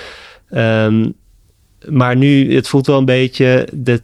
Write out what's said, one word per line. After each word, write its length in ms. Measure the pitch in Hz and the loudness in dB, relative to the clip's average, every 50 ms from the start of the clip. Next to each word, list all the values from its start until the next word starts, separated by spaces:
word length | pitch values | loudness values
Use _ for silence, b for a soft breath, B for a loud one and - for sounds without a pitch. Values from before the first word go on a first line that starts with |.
| B B B B B B B B B - | B B B B B B B B B -8
Ehm, 600 | - 127 113 113 113 110 110 110 110 113 113 113 - _ _ _ _ _ _ _ _ _ _ _ _ _ - - | -4 -2 0 0 0 0 0 0 0 0 0 -2 -4 _ _ _ _ _ _ _ _ _ _ _ _ _ -10 -4
maar 260 | 151 127 123 123 123 | -2 0 0 0 2
nu, 400 | 131 135 143 143 139 135 120 131 | 2 2 2 2 2 2 2 0
het 120 | 131 123 | -2 -2
voelt 200 | - - 139 131 | 0 -2 -2 0
wel 100 | - 143 | 2 0
een 80 | 135 131 | 0 2
beetje 600 | 131 127 127 131 127 - - 131 127 127 127 117 - - | 0 0 0 0 -2 -2 0 0 2 2 0 0 -4 -8
dat 280 | 147 120 123 120 117 | -8 -4 -2 -2 -2